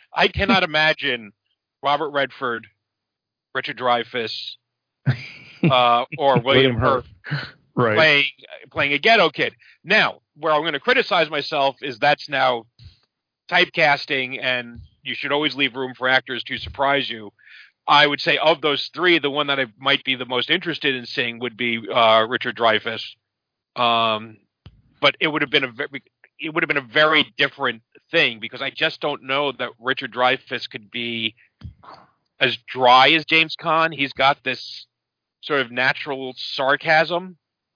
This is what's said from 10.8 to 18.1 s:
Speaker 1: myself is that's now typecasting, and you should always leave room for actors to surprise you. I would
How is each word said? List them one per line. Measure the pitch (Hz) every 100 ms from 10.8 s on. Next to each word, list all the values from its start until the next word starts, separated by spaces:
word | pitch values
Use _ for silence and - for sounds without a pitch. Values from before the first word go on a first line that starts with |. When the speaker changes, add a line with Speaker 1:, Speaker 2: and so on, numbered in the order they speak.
| - - - 185 156
Speaker 1:
myself | 151 - 151 139 -
is | 139 110
that's | 143 147 -
now | 135 131 120 - _ - _ _ _ _ _ -
typecasting, | 175 180 170 151 143 - 135 127 131
and | 131 123 120 117 - _
you | 131
should | 117 135
always | 143 151
leave | 131 135 127
room | 131
for | 123 127
actors | 131 - 120 -
to | 117
surprise | - - 139 143 135
you. | 113 104 _ _ - - _ -
I | 147
would | 147